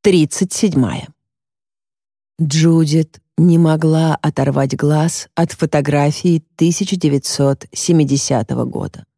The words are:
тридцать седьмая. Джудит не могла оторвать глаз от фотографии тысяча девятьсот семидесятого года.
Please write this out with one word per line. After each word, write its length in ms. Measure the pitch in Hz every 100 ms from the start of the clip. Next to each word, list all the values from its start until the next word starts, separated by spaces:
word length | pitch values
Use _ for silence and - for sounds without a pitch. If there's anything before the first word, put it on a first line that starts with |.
тридцать 540 | 214 185 151 - 185
седьмая. 520 | - 214 147 120 - - _ _ _ _ _ _ _ _ _ _ _ _ _
Джудит 800 | 160 151 165 165 160 156 156 - _ -
не 220 | 175 165
могла 580 | 165 156 160 160 160 151
оторвать 580 | 156 - 139 139 135
глаз 540 | - 147 151 165 - -
от 180 | - 165
фотографии 880 | - 160 151 143 147 147 151 180 165 _ -
тысяча 400 | 165 170 196 190
девятьсот 720 | 156 139 - - 139 135 -
семидесятого 920 | - - 170 143 139 - 131 110 123
года. 400 | 123 123 - - -